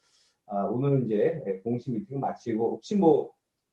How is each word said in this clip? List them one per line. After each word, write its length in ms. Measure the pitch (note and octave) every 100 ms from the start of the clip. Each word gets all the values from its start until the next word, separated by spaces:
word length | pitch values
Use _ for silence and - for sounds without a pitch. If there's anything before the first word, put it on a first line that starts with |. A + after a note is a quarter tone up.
| _ _ _ _ -
아, 160 | G2+ B2
오늘 400 | A#2+ C#3+ C3+ G#2+
이제 560 | G#2 D3 E3+ G2 F#2+
공식 280 | A#2 B2 C3
미팅 280 | A2 G2 C#3
마치고 520 | F#2 - A#2 A2 A#2
혹시 220 | - - G#3
뭐 360 | E3 C#3 - - _ _ _